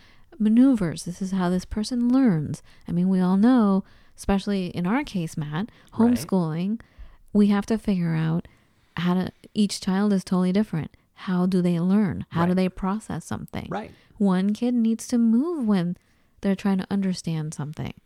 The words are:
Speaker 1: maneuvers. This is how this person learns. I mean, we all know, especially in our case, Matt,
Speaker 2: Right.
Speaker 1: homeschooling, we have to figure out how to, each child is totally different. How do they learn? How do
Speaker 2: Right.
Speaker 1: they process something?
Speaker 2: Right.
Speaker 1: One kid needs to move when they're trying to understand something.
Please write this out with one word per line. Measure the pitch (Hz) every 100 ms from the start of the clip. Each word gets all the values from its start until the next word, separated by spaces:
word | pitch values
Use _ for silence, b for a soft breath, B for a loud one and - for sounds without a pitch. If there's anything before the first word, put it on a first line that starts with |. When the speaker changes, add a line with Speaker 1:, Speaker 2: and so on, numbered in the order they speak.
| b b b -
Speaker 1:
maneuvers. | 214 226 269 240 175 160
This | - 180
is | 190
how | 190 175
this | 185
person | - - 214 247 240
learns. | 254 262 165 147 - - b -
I |
mean, | 170 185
we | 185
all | 185 190
know, | 220 254 208 190 - b b -
especially | - 196 196 202 180
in | - 175
our | 247
case, | 294 190 160 -
Matt, | 147 156 214 b b -
Speaker 2:
Right. | 226
Speaker 1:
homeschooling, | 240 - 190 165 156 185 233 b b b b -
we | 202 208
have | 202 202
to | 220
figure | - 190 170
out | 160 160 165 - b b b _ -
how | 175
to, | 180 180 - -
each | - 208 -
child | - 185 208
is | 196
totally | - 180 185
different. | 185 214 165 - - _
How | _ - 180 180
do | 185
they | 175 170
learn? | 180 202 202 92 -
How | 160
do | 175
Speaker 2:
Right. | 180
Speaker 1:
they | 185
process | - 185 208 - 160
something? | - - 156 - -
Speaker 2:
Right. | 196 220 - b -
Speaker 1:
One | 202 180 196
kid | 214 240
needs | 247 226 226 -
to | 240
move | 233 226 311 339 226
when | 196 175 180 _ _ _ _
they're | 196 190
trying | 202 190
to | 190
understand | 202 190 175 - 160 151
something. | - 147 156 - -